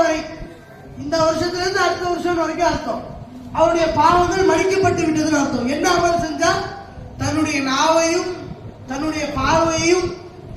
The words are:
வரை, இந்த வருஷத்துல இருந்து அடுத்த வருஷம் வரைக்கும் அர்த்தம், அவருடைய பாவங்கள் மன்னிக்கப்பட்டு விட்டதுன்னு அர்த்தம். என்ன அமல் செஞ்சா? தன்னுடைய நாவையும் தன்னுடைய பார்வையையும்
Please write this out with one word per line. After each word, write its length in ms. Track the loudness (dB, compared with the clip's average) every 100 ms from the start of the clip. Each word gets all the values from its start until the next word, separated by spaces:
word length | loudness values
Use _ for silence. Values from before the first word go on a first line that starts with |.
வரை, 180 | 4 2 -4 -12 -14 -16 -20 -20 -18 -12
இந்த 120 | -2 2
வருஷத்துல 380 | 2 2 0 -2
இருந்து 200 | -2 2 2
அடுத்த 180 | 0 -2
வருஷம் 300 | -2 0 0
வரைக்கும் 280 | -2 0 0
அர்த்தம், 300 | 0 -4 -6 -8 -14 -16 -16 -8 0
அவருடைய 280 | 2 4 2 4
பாவங்கள் 480 | 4 6 4 2 4
மன்னிக்கப்பட்டு 520 | 4 2 2 2 2 0
விட்டதுன்னு 340 | 0 2 2
அர்த்தம். 300 | 0 0 -2 0
என்ன 100 | 2 2
அமல் 260 | 2 2 -2
செஞ்சா? 260 | 0 0 0 -2 -10 -14 -16 -14 -6
தன்னுடைய 360 | -2 0 0 0 -2
நாவையும் 580 | 2 4 4 4 0 -2 -8 -12 -14 -16 -16 -10
தன்னுடைய 340 | -6 -4 -4 -4 -2
பார்வையையும் 680 | 2 2 2 2 2 2 0 -6 -14 -18 -14